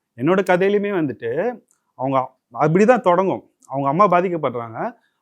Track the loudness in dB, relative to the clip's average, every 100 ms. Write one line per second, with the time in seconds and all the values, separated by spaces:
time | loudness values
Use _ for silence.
0 | _ -4 0 2 2 2 2 0 -2 -2
1 | -4 -4 -6 -4 -4 -6 _ _ _ -8
2 | -2 -2 -4 _ _ -2 0 4 4 4
3 | 2 2 0 -4 -8 _ -10 -6 -2 2
4 | 4 2 0 -2 -4 -6 -8 -8 -10 -10
5 | _ _